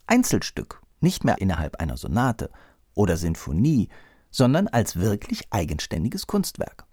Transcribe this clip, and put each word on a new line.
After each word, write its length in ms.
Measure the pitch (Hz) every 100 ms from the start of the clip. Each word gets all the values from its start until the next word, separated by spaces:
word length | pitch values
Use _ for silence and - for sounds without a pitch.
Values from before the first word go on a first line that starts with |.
| -
Einzelstück, 760 | 247 - 98 - - - - - _
nicht 240 | 165 -
mehr 160 | 135 -
innerhalb 400 | 95 73 76 -
einer 160 | 71 62
Sonate 540 | - 104 127 - - - - _ _
oder 220 | - 98 82
Sinfonie, 720 | 85 80 - 76 143 139 - - - _ _
sondern 360 | - 123 156 202
als 300 | 123 101 85
wirklich 500 | 107 104 - 220 -
eigenständiges 760 | 107 78 76 - 78 104 196 -
Kunstwerk. 560 | 202 - - - - -